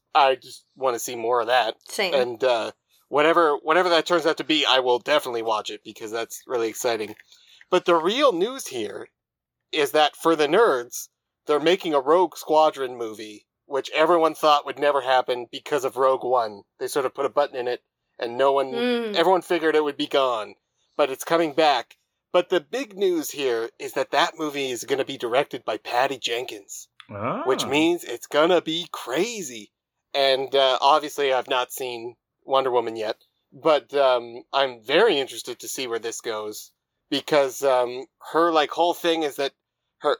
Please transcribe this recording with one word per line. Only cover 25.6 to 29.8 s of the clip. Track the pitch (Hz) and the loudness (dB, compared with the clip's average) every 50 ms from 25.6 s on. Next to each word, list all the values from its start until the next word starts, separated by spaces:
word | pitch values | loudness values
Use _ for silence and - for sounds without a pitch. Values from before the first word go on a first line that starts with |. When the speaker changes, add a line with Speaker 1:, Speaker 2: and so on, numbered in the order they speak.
| - | -8
Speaker 1:
by | - 110 | -8 -8
Patty | 104 - - - 120 131 135 139 | -8 -6 -4 -2 0 0 0 -2
Jenkins, | 120 - 120 117 117 127 - 113 104 - - - - - _ _ _ - - 110 101 107 127 170 247 320 | -6 -6 -6 -4 -4 -6 -8 -12 -16 -16 -18 -20 -20 -20 _ _ _ -20 -14 -10 -6 -6 -4 -4 -4 -2
which | - - - - | -2 -2 -2 -2
Speaker 3:
Oh. | |
Speaker 1:
means | 110 135 147 156 165 175 170 - | -2 0 2 2 2 0 -2 -6
it's | - 120 117 - | -10 -12 -12 -8
gonna | - - 143 156 170 185 165 | -2 0 2 4 4 4 2
be | - 160 160 170 175 - | 0 -2 -8 -8 -8 -10
crazy. | - - - 120 123 151 196 240 240 214 175 131 123 110 101 - _ _ | -12 -12 -8 -4 -2 -2 -2 -2 -4 -10 -10 -12 -12 -14 -16 -18 _ _